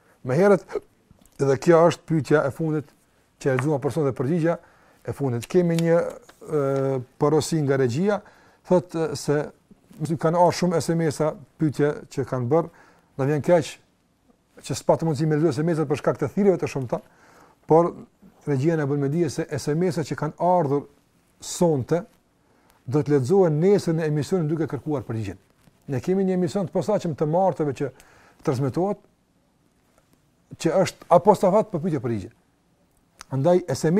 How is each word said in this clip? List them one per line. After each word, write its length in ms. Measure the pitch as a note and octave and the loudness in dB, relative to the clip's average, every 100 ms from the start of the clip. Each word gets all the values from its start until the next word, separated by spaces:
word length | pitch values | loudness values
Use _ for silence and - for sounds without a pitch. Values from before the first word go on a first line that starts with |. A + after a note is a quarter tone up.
| _ _ B2+ | _ _ -2
më 100 | C#3 | 2
herët, 380 | G3+ G3 - - - _ _ _ _ - | 4 4 0 -12 -12 _ _ _ _ -2
dhe 160 | C#3 C3 | 0 2
kjo 220 | E3+ E3 E3+ | 4 6 6
është 160 | - - | 2 -2
pyetja 380 | D#3+ B2 D3 C#3+ | -2 2 2 2
e 60 | |
fundit 380 | - D#3+ D3+ - _ _ _ _ _ | -4 -4 -4 -6 _ _ _ _ _
që 80 | C#3+ | -2
e 60 | C3 | 0
lexuam 260 | C#3+ C#3+ | 0 -2
për 140 | C#3 D#3+ | -2 -2
sonte, 180 | C#3 | -2
përgjigja 460 | A#2+ B2+ F3 D#3+ E3+ - _ _ _ | -2 -2 0 -2 -4 -10 _ _ _
e 140 | - - | -12 -6
fundit. 320 | C#3 A#2+ - | -4 -4 -2
Kemi 300 | F3+ E3+ E3 | 0 2 2
një, 160 | E3 E3+ | 2 2
ë, 1040 | - - - _ - D3+ C#3 C#3 C3+ C3+ A#2+ - | 0 -8 -20 _ -6 -2 0 0 -2 -4 -8 -2
porosi 460 | D3 D#3 - D#3+ C#3 | 2 2 0 0 0
nga 160 | C3+ | 2
regjia, 400 | B2+ B2+ G3 G3+ - _ _ _ - | 2 0 -2 -2 -6 _ _ _ 0
thotë 400 | F3+ - E3 D#3 C#3+ | 0 2 -4 -6 -4
se 240 | - D3 - - _ - _ - | -2 -2 -2 -12 _ -20 _ -10
më 240 | D3+ D#3+ | -6 -2
kanë 160 | D#3+ F3 | 0 4
ardhur 220 | F3 - | 4 2
shumë 240 | F3+ E3 - | 0 0 0
S 80 | |
M 80 | E3 D#3+ | 0 0
S-a, 240 | - D#3 - - - | 0 -2 -4 -14 -4
pyetje 340 | D#3 B2 D3 - - | -2 0 0 -2 -8
që 160 | - B2+ | -8 -6
kanë 200 | B2+ A#2+ | -4 0
bërë, 160 | D#3+ D#3+ - - _ _ - | 0 0 -8 -20 _ _ -4
na 120 | C3+ | -2
vjen 100 | D3+ F3 | 0 4
keq 240 | F3 - - _ _ _ _ _ _ _ - | 2 2 -10 _ _ _ _ _ _ _ -16
që 160 | - C#3 | -10 -2
s'pa 240 | - D#3 | 0 0
të 80 | D#3+ | 0
mundësi 160 | C3+ D#3 | -2 0
me 160 | D3+ | 2
lexuar 160 | E3 C3 | 0 0
S 80 | E3 | -2
M 80 | |
S-at 160 | D#3+ C#3+ | -2 -2
për 140 | C#3+ | -2
shkak 180 | - - | -2 -2
të 120 | C#3 - | -4 0
thirrjeve 240 | G3+ E3+ | 2 2
të 80 | C#3 | -2
shumta, 320 | C#3+ B2 - - _ _ - - _ - | -6 -6 -8 -10 _ _ -20 -20 _ 2
por 300 | D#3 F3 - - _ - _ - | 4 4 -2 -18 _ -20 _ -4
regjia 320 | C3+ D#3 D#3+ | -2 0 0
na 80 | C#3 | -2
bën 120 | C#3+ | -2
me 80 | C#3 | -2
dije 200 | E3 D#3 | 0 -2
se 160 | - D#3+ | -2 -6
S 240 | C#3+ - | -6 -2
M 160 | D3+ F#3 | 0 0
S-at 160 | E3 C#3 | -2 -6
që 160 | D3 | -6
kanë 160 | D3+ - | -6 -2
ardhur 480 | E3+ F3+ C#3+ C#3+ - _ _ _ _ _ | 0 2 0 -2 -4 _ _ _ _ _
sonte 600 | - - F3 C#3+ A#2 E3 A3 _ _ _ _ _ _ _ - | -14 0 2 2 0 -4 -4 _ _ _ _ _ _ _ -4
do 160 | D3 | -2
të 140 | C#3+ D3 | 2 2
lexohen 420 | B2+ G3 F3 D3+ | 4 4 4 2
nesër 360 | F#3 G3+ - D#3+ | 2 2 2 -2
në 120 | D#3 | -2
emisionin 400 | D3+ B2+ F#3+ D3+ | -2 -2 -2 -2
duke 200 | D#3+ D#3 | -2 -4
kërkuar 360 | C3 D#3 C#3+ B2+ | -6 -4 -6 -4
përgjigjen. 320 | A2+ G2 F2+ _ _ _ _ - | -6 -6 -10 _ _ _ _ -8
Ne 120 | B2+ | -4
kemi 240 | - F#3+ F#3+ | -2 0 0
një 120 | F#3 | 0
emision 320 | E3+ G3+ E3+ | -2 -2 -4
të 40 | |
posaçëm 400 | F#3 F#3 G3+ F3 C#3 | -2 -2 -2 -4 -4
të 80 | D3+ | 0
martëve 440 | E3+ F#3+ D3 D3+ A#2+ | 2 2 0 -4 -4
që 120 | C#3 - - _ _ _ - | -8 -10 -20 _ _ _ -4
transmetohet, 560 | B2+ C#3 D#3+ F#3+ G3+ _ _ _ _ _ _ _ _ _ _ _ _ _ _ _ - | -2 -2 -2 -2 -4 _ _ _ _ _ _ _ _ _ _ _ _ _ _ _ -6
që 140 | E3 F3 | -2 0
është 260 | F3+ - - | 0 -4 2
apostafat 560 | F3 G#3 F#3 G3 G#3 - | 4 6 4 4 2 0
për 120 | D#3+ | -4
pyetje 160 | F3 D3 | -4 -4
përgjigje. 280 | A#2 A2 F2+ - _ _ _ _ _ _ _ - - | -4 -6 -8 -16 _ _ _ _ _ _ _ -20 -6
Andaj 300 | C3+ D#3 F3+ F3+ | 0 2 2 2
S 160 | C3 | -2
M 100 | D#3 | 0